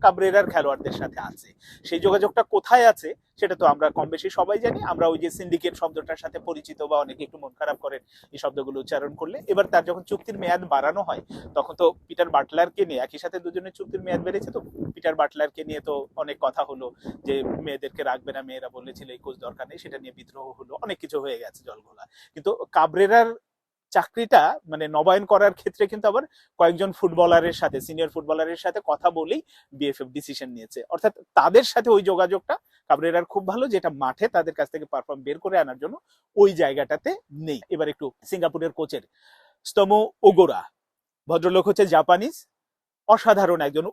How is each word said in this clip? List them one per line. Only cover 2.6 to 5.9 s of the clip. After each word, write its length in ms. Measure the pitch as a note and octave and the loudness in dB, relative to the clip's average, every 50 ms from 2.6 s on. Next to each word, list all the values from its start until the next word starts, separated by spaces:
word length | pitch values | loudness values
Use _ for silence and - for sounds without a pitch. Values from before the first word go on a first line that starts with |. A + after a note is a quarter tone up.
| - - A#3+ B3 A#3+ | 2 4 6 6 8
আছে 280 | A3+ G#3+ - - D#3 G#3+ - _ _ _ | 6 6 4 0 -12 -12 -14 _ _ _
সেটা 180 | - G#3 F3+ E3+ | -4 -4 -4 -2
তো 100 | - F3 | 2 4
আমরা 200 | D3+ D3 D3 D#3 D3+ | 2 4 4 2 -2
কম 160 | - E3 D3+ D3+ | 0 -2 -4 -4
বেশি 200 | E3 D#3+ - F#3+ | -6 -8 -8 -4
সবাই 280 | - - F3+ F#3 G#3 G3+ | -2 -2 0 0 0 -2
জানি। 200 | A3+ A#3 - - - | -2 -2 -4 -4 -4
আমরা 240 | - F3 D#3+ E3 E3 | -6 -2 0 0 0
ওই 100 | E3 D#3+ | 0 0
যে 120 | E3 E3+ | -4 -6
সিন্ডিকেট 440 | - - F#3+ F3 E3+ E3 - F3 E3+ | -8 -8 -8 -4 -4 -4 -4 -4 -6
শব্দটার 400 | - E3+ D#3+ | -6 -6 -6